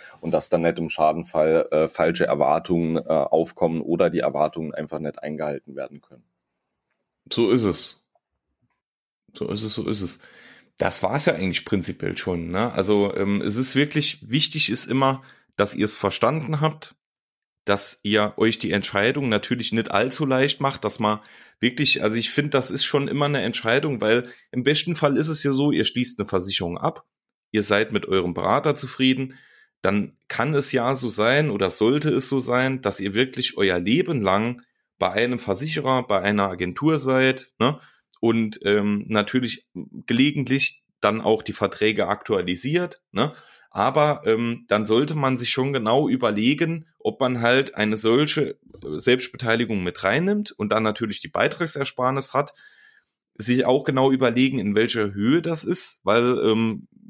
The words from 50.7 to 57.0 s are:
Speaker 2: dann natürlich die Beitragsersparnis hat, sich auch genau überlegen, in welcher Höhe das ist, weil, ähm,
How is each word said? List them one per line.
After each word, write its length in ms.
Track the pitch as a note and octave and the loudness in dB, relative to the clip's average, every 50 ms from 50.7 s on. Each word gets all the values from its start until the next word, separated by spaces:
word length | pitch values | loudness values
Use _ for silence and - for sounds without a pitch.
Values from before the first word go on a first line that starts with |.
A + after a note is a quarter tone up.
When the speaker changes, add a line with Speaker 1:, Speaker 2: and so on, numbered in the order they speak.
Speaker 2:
dann 120 | G#2+ A2 A2 | 0 0 0
natürlich 360 | G#2+ G#2+ - A#2 G#2+ G2+ - | 0 -2 -2 -4 -6 -6 -8
die 80 | - - | -12 -6
Beitragsersparnis 1080 | - - A2 C#3+ D3 - F3 D#3 - C#3+ C#3 - - - B2+ B2+ C3+ C#3 C3+ - - | -2 0 0 0 0 -2 -4 -4 -4 -4 -4 -6 -4 -2 -2 -2 0 -2 -4 -2 -2
hat, 200 | C3 D3 D3 - _ - - _ _ _ - _ _ _ _ _ _ _ _ _ | -2 -2 -2 -6 _ -20 -20 _ _ _ -20 _ _ _ _ _ _ _ _ _
sich 300 | _ G#2+ A#2 B2 B2+ - | _ 0 0 2 2 4
auch 180 | - B2+ D3 D3 | 4 4 2 2
genau 280 | - C#3 C3 C3 C3+ | 0 2 4 4 4
überlegen, 480 | C3+ C3 C3+ B2 A#2 B2 C3 C3+ C3+ C3 | 4 4 2 2 4 4 2 2 2 0
in 160 | F#2+ G#2 G2+ | -2 0 2
welcher 380 | G#2 A2+ A#2+ - A#2 G#2+ G#2 G2 | 2 2 2 0 -2 -2 -2 -2
Höhe 280 | G2+ G2+ A#2 C#3+ E3+ | -2 0 2 2 0
das 220 | D#3 E3 E3 D3+ - | 0 -2 -4 -4 -4
ist, 380 | - F3+ - - - - - _ | -4 -2 -2 -2 -4 -6 0 _
weil, 360 | F2+ G#2 A#2+ A#2+ B2 B2+ - - | 4 4 6 4 4 2 2 4
ähm, 440 | G#2+ A2 A2 A2+ A2+ A2 G#2 - - _ _ | 2 4 4 2 0 -2 -4 -10 -16 _ _